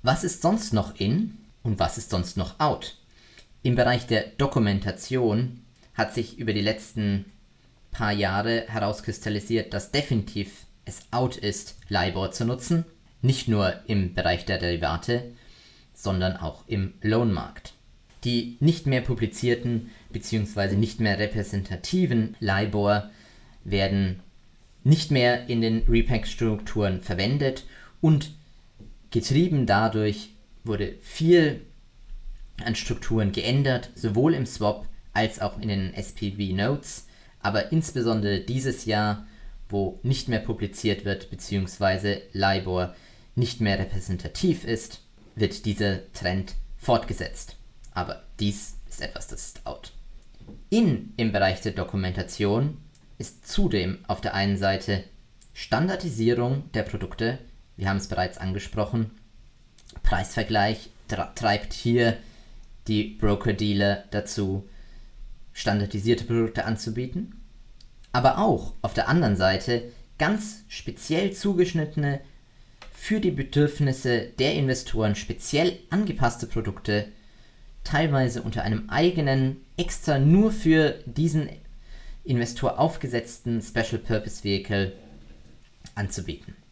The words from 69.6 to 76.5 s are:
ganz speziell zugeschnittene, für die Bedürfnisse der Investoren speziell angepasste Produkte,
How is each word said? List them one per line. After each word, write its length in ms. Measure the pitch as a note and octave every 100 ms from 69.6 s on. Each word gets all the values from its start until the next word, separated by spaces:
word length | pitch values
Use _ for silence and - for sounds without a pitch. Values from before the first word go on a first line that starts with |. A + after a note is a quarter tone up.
| - A#2+ - - - -
ganz 440 | F#3 G#3+ - - -
speziell 640 | - - - - D#3+ G3
zugeschnittene, 880 | G3 G3+ F3+ F3+ E3 D3+ D#3 C#3+ C#3 - - - - - - -
für 260 | - - G#3+
die 140 | F#3
Bedürfnisse 920 | C#3 C3 D3 D3 - C#3+ B2+ B2+ A#2 - -
der 160 | C3
Investoren 640 | D3+ C3+ B2+ - A2 G#2+ G2+
speziell 600 | - - - D3 F3 F3 -
angepasste 580 | F#3 G#3 D3 B2 -
Produkte, 600 | A2